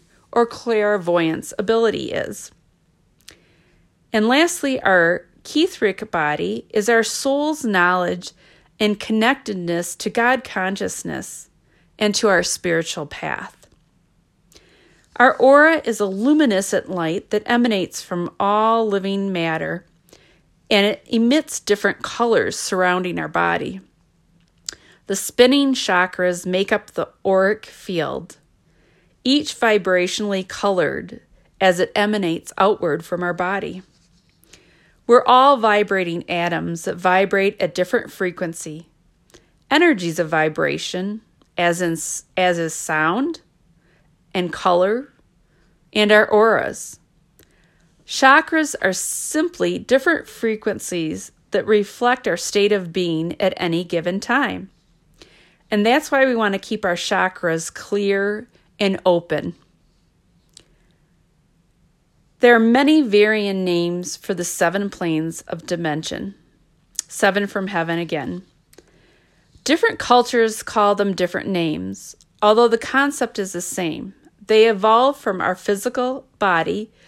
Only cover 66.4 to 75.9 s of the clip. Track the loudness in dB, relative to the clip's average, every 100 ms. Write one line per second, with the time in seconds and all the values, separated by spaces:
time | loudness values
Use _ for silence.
66.4 | _ _ _ _ _ -14 -12 0 0 2
67.4 | -2 -4 -4 -4 -2 -4 -4 -6 -6 -10
68.4 | -12 _ _ -20 -20 _ _ _ _ _
69.4 | _ _ 0 2 2 0 4 4 4 2
70.4 | 0 -2 -4 2 2 2 0 0 -2 -4
71.4 | -4 -2 -2 -4 -6 -10 -16 -20 _ 0
72.4 | 4 6 4 2 0 0 0 -2 -6 -6
73.4 | -8 -8 -8 -6 -6 -6 -12 -18 _ _
74.4 | 2 6 6 4 4 6 4 0 -4 -2
75.4 | -2 -2 -2 -2 -2